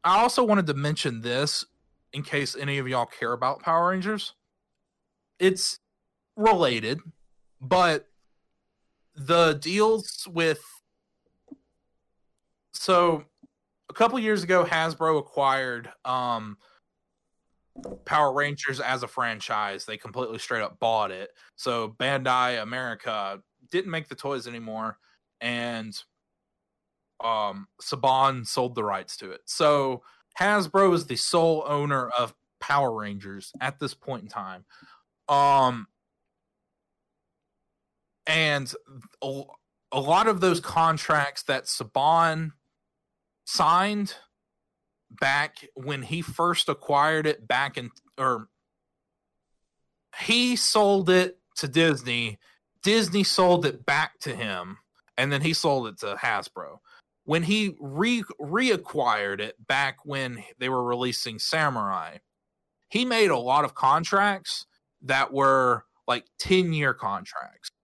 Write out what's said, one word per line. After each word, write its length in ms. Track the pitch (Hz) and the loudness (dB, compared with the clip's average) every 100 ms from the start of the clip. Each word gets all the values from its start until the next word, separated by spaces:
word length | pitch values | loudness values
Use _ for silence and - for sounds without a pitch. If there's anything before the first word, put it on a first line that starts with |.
I 180 | 165 196 | 4 4
also 220 | 240 - | 4 2
wanted 240 | 240 202 165 | 4 4 2
to 80 | |
mention 460 | 139 147 156 143 113 | -2 -2 -2 -4 -4
this 440 | 117 123 147 - - _ _ _ _ | -4 -2 -2 -4 -8 _ _ _ _
in 100 | 139 | -12
case 340 | 139 147 135 - | -4 -4 -4 -6
any 220 | 139 139 | -6 -4
of 100 | 127 | -2
y'all 180 | 127 117 | -4 -4
care 260 | - 117 | -6 -6
about 280 | 120 127 139 | -2 -2 -2
Power 280 | - 165 175 | 0 2 2
Rangers. 440 | 190 190 214 - _ _ _ _ _ _ _ _ _ _ _ | 0 -4 -6 -8 _ _ _ _ _ _ _ _ _ _ _
It's 400 | 185 185 - - _ _ _ _ _ - | 0 2 -4 -6 _ _ _ _ _ 2
related, 640 | 214 196 147 117 110 147 160 _ _ _ _ _ | 4 6 4 2 -2 -6 -8 _ _ _ _ _
but 480 | 131 185 175 147 - _ _ _ _ _ _ _ _ _ _ | 0 4 4 2 -4 _ _ _ _ _ _ _ _ _ _
the 380 | 151 135 170 165 | -16 2 6 6
deals 720 | 139 151 196 214 220 190 - - | 4 -2 2 4 2 -2 -12 -6
with, 320 | 170 165 151 - - _ _ _ _ _ _ _ 277 _ _ _ _ _ _ _ _ _ _ _ | 0 0 0 -6 -20 _ _ _ _ _ _ _ -20 _ _ _ _ _ _ _ _ _ _ _
so 520 | - - 180 175 156 - _ _ _ _ _ _ | -8 2 4 4 2 -6 _ _ _ _ _ _
a 40 | |
couple 260 | - 226 254 | 2 2 2
years 240 | 220 214 | 0 0
ago, 220 | 170 185 | 2 2
Hasbro 540 | 175 165 165 151 160 156 | 4 0 -2 0 2 0
acquired, 760 | - - 135 135 131 120 123 - | -2 0 0 0 -2 -8 -12 -12
um, 520 | 127 127 123 117 107 104 _ _ _ _ _ _ _ _ _ _ _ - - - | -4 -2 -2 -4 -6 -16 _ _ _ _ _ _ _ _ _ _ _ -20 -16 -16
Power 280 | - 151 147 | -2 2 2
Rangers 480 | 135 143 143 139 131 | 2 -2 -4 -6 -6
as 220 | 120 131 | -4 -4
a 40 | 123 | -6
franchise. 760 | - 120 110 - 107 104 98 | -4 -4 -6 -6 -4 -4 -6
They 120 | - 107 | -10 -14
completely 420 | 113 120 123 113 | -10 -8 -8 -8
straight 240 | - 120 | -6 -4
up 160 | 104 - | -4 -2
bought 300 | 117 110 101 | 0 0 -2
it. 180 | 92 101 _ _ _ | -6 -12 _ _ _
So 380 | 131 120 110 110 | -4 -2 -4 -4
Bandai 640 | 127 139 131 127 123 120 | -2 0 0 2 2 -2
America 800 | 107 123 127 110 123 107 98 101 _ _ _ | -6 -8 -8 -8 -6 -6 -6 -8 _ _ _
didn't 200 | 175 196 | -6 -4
make 180 | 165 151 | -8 -8
the 60 | |
toys 320 | - 139 135 120 | -10 -6 -6 -8
anymore, 520 | 120 113 110 110 - _ _ _ _ | -12 -10 -8 -8 -10 _ _ _ _
and, 560 | 117 120 120 113 110 101 - _ _ _ _ _ _ _ _ _ _ _ | -6 -4 -6 -8 -10 -14 -18 _ _ _ _ _ _ _ _ _ _ _
um, 440 | 113 110 104 98 98 _ | -4 -2 -2 -6 -16 _
Saban 680 | - 135 135 131 135 131 110 | -10 -2 0 2 2 0 -6
sold 280 | - 123 | -4 -4
the 100 | 117 | -4
rights 320 | 107 95 95 - | -4 -4 -8 -14
to 120 | 95 | -14
it. 100 | - - | -16 -12
So 560 | - 151 147 135 123 _ _ _ - | 0 4 4 0 -4 _ _ _ -2
Hasbro 540 | 196 208 170 196 196 | 0 2 2 4 4
is 140 | 175 147 | 4 0
the 100 | 120 | -4
sole 480 | - 175 165 156 151 | 0 2 4 2 0
owner 440 | 147 147 139 123 | -2 0 -2 0
of 240 | 123 117 _ _ _ | -2 -2 _ _ _
Power 320 | - 143 135 | 0 2 2
Rangers 600 | 110 104 101 98 98 - - | -2 -8 -10 -12 -16 -16 -8
at 160 | 131 139 | -8 -6
this 160 | 139 | -10
point 300 | - - 127 | -8 -12 -12
in 40 | 104 | -10
time. 380 | - 95 92 _ _ - _ _ _ - | -12 -12 -16 _ _ -20 _ _ _ 0
Um, 580 | 143 143 139 131 120 101 _ _ _ _ _ _ _ _ _ _ _ _ _ _ _ _ _ _ _ _ _ _ _ - | 4 6 6 4 0 -12 _ _ _ _ _ _ _ _ _ _ _ _ _ _ _ _ _ _ _ _ _ _ _ -2
and 440 | 160 156 143 127 120 _ 135 - _ | 0 2 0 -4 -12 _ -20 -20 _
a, 200 | 135 135 - - _ _ _ | -8 -8 -12 -20 _ _ _
a 80 | 135 | -4
lot 260 | 139 175 220 | 2 4 4
of 140 | 196 | 4
those 180 | 185 170 | 2 2
contracts 840 | - 165 165 160 - 151 143 - | 0 2 4 2 2 2 2 -4
that 200 | - 131 | -4 -4
Saban 840 | - - 120 127 147 165 165 160 160 - _ _ _ _ _ _ _ _ - | -2 -8 -4 0 4 4 4 2 -6 -10 _ _ _ _ _ _ _ _ -8
signed 680 | - 160 175 196 208 196 - _ _ _ _ _ _ _ _ _ - | 2 4 4 4 0 -4 -8 _ _ _ _ _ _ _ _ _ -4
back 480 | 139 139 151 - - | 0 0 -2 -8 -20
when 280 | - 131 139 | -12 -8 -8
he 200 | 120 165 | -6 -6
first 460 | 160 - 170 170 - | -6 0 0 2 0
acquired 580 | 143 - 143 151 156 151 | -2 2 4 4 2 0
it 200 | 147 117 | -2 -2
back 300 | 127 139 139 | -2 0 -6
in, 140 | 120 _ _ - | -12 _ _ -2
or 300 | 131 120 107 _ _ _ _ _ _ _ _ _ _ _ _ _ _ _ _ - | -2 -2 -6 _ _ _ _ _ _ _ _ _ _ _ _ _ _ _ _ -12
he 360 | - 240 247 247 | 0 2 2 0
sold 540 | - 220 202 196 180 | 2 4 4 4 4
it 280 | 185 180 - _ - | 4 4 -6 _ -8
to 120 | 139 | -2
Disney. 680 | 135 165 135 123 120 117 104 _ _ _ _ | 2 4 2 -4 -4 -4 -8 _ _ _ _
Disney 420 | 196 226 185 196 | 2 2 2 0
sold 400 | 190 - 180 180 | 2 4 6 6
it 220 | 147 123 123 | 2 -2 -2
back 320 | 143 156 _ | 0 -2 _
to 140 | 143 | -12
him, 440 | 113 110 92 90 101 _ _ _ - | -8 -8 -8 -10 -16 _ _ _ -4
and 160 | 135 | -2
then 80 | 139 | 0
he 120 | 156 | 0
sold 340 | 160 160 139 113 | 0 0 0 -2
it 120 | 95 | -8
to 180 | 104 98 | -8 -4
Hasbro. 600 | 123 104 95 - 76 - _ - _ _ | -2 -2 -4 -14 -16 -18 _ -20 _ _
When 200 | - 160 | -4 -2
he 320 | 170 214 202 - | 0 0 -2 -6
re-, 460 | 139 143 220 240 - - | -10 -2 0 0 -4 -12
reacquired 1000 | 147 196 254 190 175 151 123 107 101 98 | -4 0 2 0 -2 -2 0 0 -2 -6
it 140 | 107 - | -8 -10
back 340 | 107 135 139 - | -4 -2 -2 -4
when 380 | 147 139 127 120 101 - | -8 -6 -6 -8 -16 -8
they 100 | 127 | -2
were 140 | 127 | 0
releasing 560 | 123 123 127 113 - 110 | 0 0 -2 -2 -6 -6
Samurai, 800 | - 160 151 120 101 92 80 78 _ _ _ _ _ _ _ | -4 0 0 0 -2 -4 -6 -14 _ _ _ _ _ _ _
he 160 | 220 | -2
made 260 | 247 226 202 | 0 2 4
a 80 | 135 | 2
lot 260 | 120 139 | 2 2
of 120 | 143 - | 2 0
contracts 920 | 135 151 165 202 208 196 - - - _ _ _ | 2 2 2 2 2 0 -6 -10 -10 _ _ _
that 300 | 139 135 135 | -2 0 0
were, 520 | 135 135 135 127 113 _ _ - | 2 4 6 4 0 _ _ -4
like, 180 | 123 _ _ | -4 _ _
ten-year 540 | - 185 175 156 139 | 2 2 4 0 0
contracts. 760 | 123 107 98 - - 64 _ - _ | -2 -4 -6 -10 -14 -14 _ -20 _